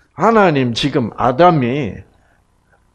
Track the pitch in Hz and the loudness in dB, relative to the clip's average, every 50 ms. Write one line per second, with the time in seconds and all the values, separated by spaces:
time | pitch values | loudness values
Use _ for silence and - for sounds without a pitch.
0 | _ _ _ - 156 214 233 220 202 180 156 139 131 120 120 - - 143 120 135 | _ _ _ -2 0 2 4 4 4 2 2 0 -2 -2 -2 -4 -4 -2 -2 -2
1 | 120 101 - - 107 123 127 123 170 180 175 151 123 117 123 147 139 98 82 80 | -4 -4 -4 -2 -2 -2 2 4 4 4 4 2 0 -2 -4 -4 -6 -8 -10 -12
2 | - _ _ _ _ _ _ _ _ _ _ _ _ _ _ _ _ _ | -18 _ _ _ _ _ _ _ _ _ _ _ _ _ _ _ _ _